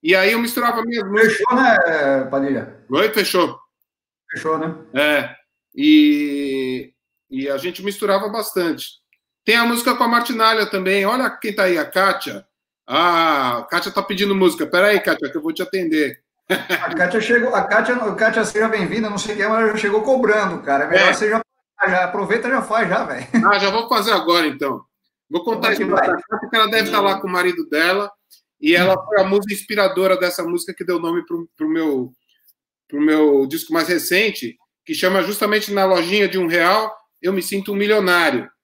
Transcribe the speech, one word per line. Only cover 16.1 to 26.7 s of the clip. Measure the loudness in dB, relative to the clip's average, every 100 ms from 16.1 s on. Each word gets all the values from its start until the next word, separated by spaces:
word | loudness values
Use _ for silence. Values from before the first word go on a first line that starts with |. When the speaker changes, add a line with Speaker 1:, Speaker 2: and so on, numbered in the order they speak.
| -4 _ _ _
Speaker 2:
A | -6 -2 -4 -4 -2
Kátia | 0 0
chegou, | 0 0 2
a | -2
Kátia, | 2 0 0 -2
a | -4 0
Kátia, | 0 0
seja | -2 0 0
bem-vinda, | 0 -2 -4 -4
não | -6
sei | -6 -4
o |
que, | 0
mas | 2
ela | 0
já | 0
chegou | 0 0
cobrando, | 2 2 2 2 0 -6
cara. | -2 -2 2
É |
melhor | 4 4
Speaker 1:
É. |
Speaker 2:
você | 2 0
já, | -2 -4 _ _ _ 0
já | 0 -2
aproveita | -4 -2 -2 0
e |
já | -2
faz, | -2 -2 0
já, | -2
velho. | -4 -8 -2 2 4
Speaker 1:
Ah, | 2
já | 2
vou | -2 -2
fazer | -2 2
agora, | 0 2 2 0
então. | -2 -6 -6 -12 _ _ _ _
Vou | -6
contar | -4 -2 0
Speaker 2:
Vai | 0
que |
Speaker 1:
isso | 0
pra | 0
Speaker 2:
vai. | 0
Speaker 1:
Kátia, | -2 -4 -8
porque | -2 0
ela |
deve | 2